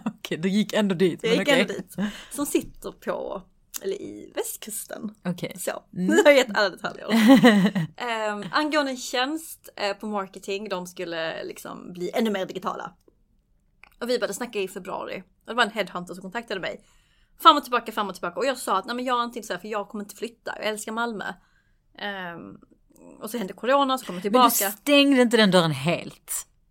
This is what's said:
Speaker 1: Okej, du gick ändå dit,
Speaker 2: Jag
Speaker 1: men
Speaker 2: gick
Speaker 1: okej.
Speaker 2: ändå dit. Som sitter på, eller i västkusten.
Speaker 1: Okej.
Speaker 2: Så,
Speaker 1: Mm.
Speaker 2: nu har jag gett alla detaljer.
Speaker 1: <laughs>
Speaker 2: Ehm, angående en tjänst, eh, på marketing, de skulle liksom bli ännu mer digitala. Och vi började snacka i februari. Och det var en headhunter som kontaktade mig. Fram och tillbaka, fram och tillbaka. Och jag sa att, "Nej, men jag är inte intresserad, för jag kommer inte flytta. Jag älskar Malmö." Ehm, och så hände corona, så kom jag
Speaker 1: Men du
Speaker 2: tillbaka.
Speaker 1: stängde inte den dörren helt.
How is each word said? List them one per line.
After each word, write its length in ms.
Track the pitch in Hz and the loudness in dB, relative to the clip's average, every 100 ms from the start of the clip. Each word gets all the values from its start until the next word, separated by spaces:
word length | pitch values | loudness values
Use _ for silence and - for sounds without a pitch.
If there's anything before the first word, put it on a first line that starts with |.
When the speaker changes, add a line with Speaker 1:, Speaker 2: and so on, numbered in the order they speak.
| 220 | 0
Speaker 1:
Okej, 320 | - - 156 | -10 -8 -4
du 120 | 190 | 0
gick 240 | 202 202 | 0 0
ändå 220 | 214 208 170 | 0 0 2
dit, 240 | 180 143 | 0 0
Speaker 2:
Jag 60 | 226 | 0
Speaker 1:
men 100 | 233 | 0
Speaker 2:
gick 80 | 285 | 4
Speaker 1:
okej. 140 | 262 | 4
Speaker 2:
ändå 120 | 220 | 2
dit. 220 | - - - 208 - - | -4 -10 -6 -6 -8 -12
Som 140 | - 285 | -6 -2
sitter 460 | 320 - - 196 | -2 -4 -10 -14
på, 500 | - - 175 - 185 - _ _ - | -10 -8 -6 -8 -10 -14 _ _ -10
eller 140 | 196 - | -8 -8
i 300 | 202 208 - - | -10 -14 -12 -10
västkusten. 800 | - - - 208 - - 208 - 180 | -8 -10 -12 -14 -12 -12 -12 -10 -8
Speaker 1:
Okej. 300 | 175 - - | -6 -8 -8
Speaker 2:
Så, 120 | - - - | -8 -10 -12
Speaker 1:
Mm. 120 | 170 185 | -4 2
Speaker 2:
nu 80 | 330 | 6
har 80 | 311 | 8
jag 60 | 277 | 8
gett 200 | 247 208 | 6 0
alla 120 | 196 | -2
detaljer. 380 | 165 - - - | -2 -10 -10 0
Speaker 1:
<laughs> 40 | 226 214 262 247 208 190 196 156 - | 6 10 10 10 8 4 2 -6 -6
Speaker 2:
Ehm, 480 | 240 220 214 208 196 | -6 -4 -4 -4 -4
angående 400 | 285 302 302 269 | -2 0 0 0
en 60 | 254 | -4
tjänst, 720 | - 247 262 320 - - - - | -6 -2 -2 -4 -10 -18 -18 -6
eh, 180 | 202 202 | -6 -6
på 100 | 214 | -6
marketing, 640 | 208 190 190 196 196 214 | -6 -6 -12 -8 -8 -6
de 180 | 185 180 | -8 -8
skulle 560 | 185 170 165 160 - | -10 -8 -6 -6 -6
liksom 500 | - - - - - | -10 -12 -14 -14 -16
bli 180 | 175 175 | -10 -4
ännu 160 | - 226 | -2 -2
mer 160 | 196 185 | -2 -6
digitala. 480 | 180 196 - - - _ _ _ _ _ _ _ _ _ _ | -6 -8 -8 -12 -16 _ _ _ _ _ _ _ _ _ _
Och 80 | 233 | -4
vi 80 | 240 | -4
började 140 | 196 | -4
snacka 260 | 196 240 214 | -6 -8 -6
i 80 | 185 | -8
februari. 560 | 196 185 170 - - - | -10 -12 -10 -10 -12 -14
Och 200 | _ - | _ -8
det 60 | |
var 100 | 226 | -2
en 80 | 214 | -2
headhunter 420 | 220 185 180 175 | -2 -6 -8 -12
som 80 | 180 | -14
kontaktade 380 | 185 233 233 196 | -12 -12 -8 -8
mig. 220 | 160 - _ _ _ _ _ _ | -6 -10 _ _ _ _ _ _
Fram 160 | - 196 | 6 6
och 60 | |
tillbaka, 280 | - 240 226 | 2 -2 -2
fram 160 | 220 202 | -6 -6
och 60 | 185 | -6
tillbaka. 240 | 175 175 | -8 -4
Och 60 | 262 | -4
jag 120 | 254 | -4
sa 200 | - 196 | -2 -2
att, 80 | 190 | -2
"Nej, 100 | 240 | -6
men 100 | 254 | -2
jag 140 | 240 | -2
är 40 | |
inte 160 | 233 233 | -2 -8
intresserad, 220 | 208 180 | -8 -10
för 60 | 214 | -6
jag 220 | 214 202 | -8 -6
kommer 140 | 208 | -10
inte 120 | 202 - | -12 -10
flytta. 380 | 233 - - - | -12 -12 -14 -8
Jag 80 | 214 | -6
älskar 260 | 214 226 | -6 -8
Malmö." 420 | 220 233 208 - 175 _ _ _ _ _ - | -6 -6 -6 -10 -12 _ _ _ _ _ -12
Ehm, 600 | 202 196 180 170 98 - _ _ _ _ 87 69 | -10 -8 -10 -12 -16 -20 _ _ _ _ -20 -16
och 80 | 208 | -10
så 80 | 240 | -8
hände 160 | 185 | -8
corona, 440 | - 220 277 269 262 | -6 0 2 2 -2
så 80 | - | -6
kom 100 | 180 | -8
jag 80 | |
Speaker 1:
Men 80 | 202 247 | 2 6
du 60 | 240 | 6
Speaker 2:
tillbaka. 220 | - 202 208 | 4 -2 -2
Speaker 1:
stängde 440 | - 285 277 269 | 4 6 6 6
inte 160 | 240 226 | 6 6
den 140 | 208 | 6
dörren 200 | 180 165 | 6 6
helt. 760 | 135 151 156 - - - - - _ _ | 2 -2 -2 -6 -18 -12 -12 -12 _ _